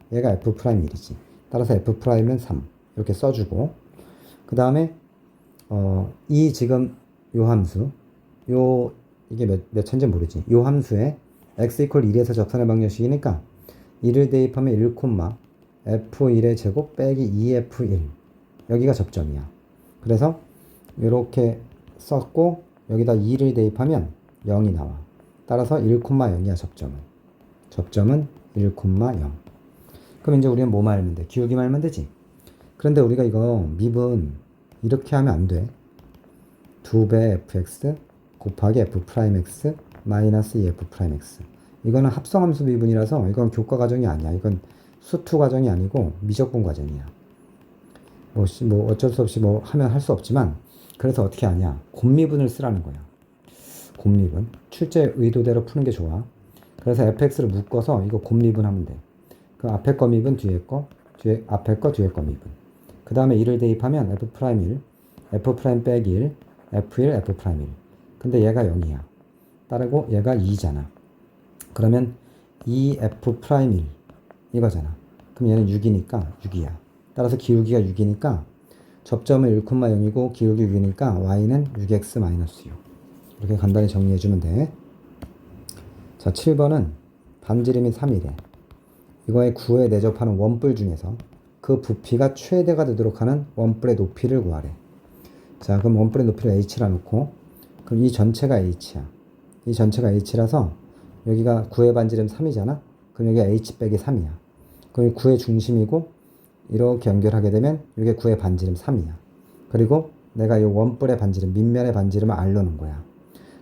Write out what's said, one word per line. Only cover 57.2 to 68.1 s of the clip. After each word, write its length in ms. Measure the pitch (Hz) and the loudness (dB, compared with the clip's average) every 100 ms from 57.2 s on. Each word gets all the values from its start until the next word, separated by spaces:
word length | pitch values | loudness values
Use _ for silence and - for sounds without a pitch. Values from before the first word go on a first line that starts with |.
| 143 139 123 | 0 0 -2
묶어서 560 | 98 101 123 117 127 | -2 -2 -2 0 -2
이거 160 | 98 107 | -2 -4
곱미분하면 640 | - 117 117 110 107 98 | 0 2 2 2 0 -2
돼. 120 | 85 65 - _ _ - _ _ | -4 -10 -18 _ _ -20 _ _
그 120 | 123 | -6
앞에 280 | 104 139 135 | -2 0 2
거 100 | 123 | 2
미분, 300 | 117 117 135 | 2 2 0
뒤에 240 | 101 90 | -2 -4
거, 260 | - 135 147 - _ - | -4 -8 -10 -14 _ -6
뒤에, 240 | 110 113 113 | -2 -2 -2
앞에 300 | 104 - 107 | -4 -2 0
거, 120 | 147 | 0
뒤에 200 | 143 98 | 0 0
거 120 | 82 | -2
미분. 260 | 76 69 - - _ _ - - | -6 -6 -12 -20 _ _ -20 -20
그 100 | - | -6
다음에 200 | 117 131 117 | 0 2 4
일을 220 | 113 123 | 2 2
대입하면 540 | 117 110 123 151 107 | 0 0 0 -2 -2
F 180 | 98 113 | -4 -8
프라임 320 | - 127 117 | -6 -2 0
일, 180 | 87 135 - _ _ - - | -2 -4 -10 _ _ -20 -8
F 240 | 107 127 123 | -4 -2 -2
프라임 260 | 135 120 | 0 -2
빼기 280 | 120 120 101 | 0 0 0
일, 260 | 92 139 147 - _ _ | 0 -2 -6 -18 _ _
에프 300 | 104 101 - | -6 -4 0
일, 80 | 135 | 0
F 240 | 131 95 92 | 0 -2 -4
프라임 260 | 98 78 | -4 -4
일. 60 | 69 71 _ _ _ | -6 -12 _ _ _